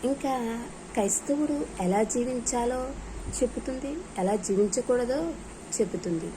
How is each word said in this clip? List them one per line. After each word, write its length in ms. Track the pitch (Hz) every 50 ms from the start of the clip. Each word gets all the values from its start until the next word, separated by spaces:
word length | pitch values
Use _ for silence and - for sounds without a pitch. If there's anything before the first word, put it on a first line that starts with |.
| -
ఇంకా 560 | 247 277 277 - 277 262 254 240 226 233 233 233 - - - - - -
క్రైస్తవుడు 720 | 240 202 202 196 - - - 285 294 302 294 294 285 - - - -
ఎలా 220 | 185 180 190 208 220
జీవించాలో 760 | 214 - 247 240 254 254 247 226 - 247 240 240 240 254 254 254 262 277 - - - - - - - - - 254
చెబుతుంది, 520 | 240 - - - - 262 262 269 277 294 339 370 - -
ఎలా 180 | - 185 190 214
జీవించకూడదో 840 | 208 185 - 196 190 208 208 - - 190 - 247 247 247 233 254 294 330 339 302 - - - - - - - - -
చెబుతుంది. 500 | 220 180 - 170 - 180 170 160 165 170 -